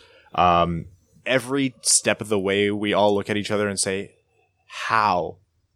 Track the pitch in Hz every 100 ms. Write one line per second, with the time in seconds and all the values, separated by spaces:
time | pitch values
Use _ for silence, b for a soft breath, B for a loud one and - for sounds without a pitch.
0 | B B B - 87 87 85 85 - -
1 | _ _ - 131 123 139 135 - - -
2 | 110 104 104 104 95 98 101 104 104 92
3 | 104 101 98 104 98 104 104 98 101 95
4 | 214 _ _ _ _ _ _ - - 113
5 | 104 90 82 - _ _ _